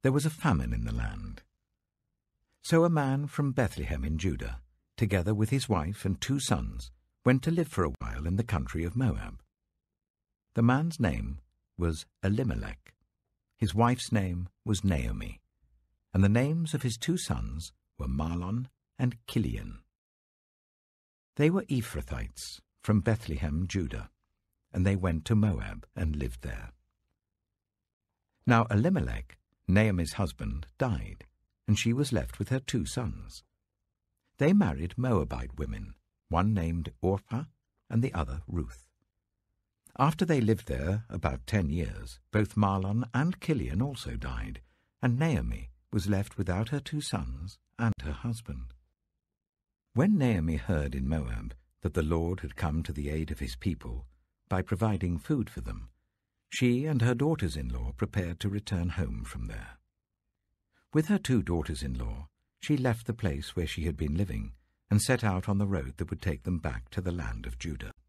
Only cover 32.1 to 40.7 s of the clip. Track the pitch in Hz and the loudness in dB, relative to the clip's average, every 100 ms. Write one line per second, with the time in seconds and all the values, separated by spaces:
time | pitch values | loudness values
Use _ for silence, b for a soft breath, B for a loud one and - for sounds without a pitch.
32.1 | 107 - - 104 131 127 123 78 - 117 | 0 -2 -6 -2 -2 -2 -2 -2 -4 -4
33.1 | - - - _ _ _ _ _ _ _ | -6 -12 -16 _ _ _ _ _ _ _
34.1 | _ _ _ 143 202 147 67 87 - 127 | _ _ _ 4 6 6 2 -4 -2 2
35.1 | 104 64 60 62 - 67 52 50 - _ | 2 2 -4 -6 -6 -6 -6 -10 -16 _
36.1 | _ _ 82 101 104 82 85 78 - 90 | _ _ 2 4 2 0 -2 -6 -2 0
37.1 | 98 _ 117 156 _ _ _ _ 113 127 | 0 _ -6 -6 _ _ _ _ 0 0
38.1 | - 69 69 - 85 64 - _ _ _ | -2 -4 -6 -6 -6 -6 -10 _ _ _
39.1 | _ _ _ _ _ _ _ _ - 139 | _ _ _ _ _ _ _ _ 0 2
40.1 | 156 175 151 110 113 - | 2 4 4 6 2 0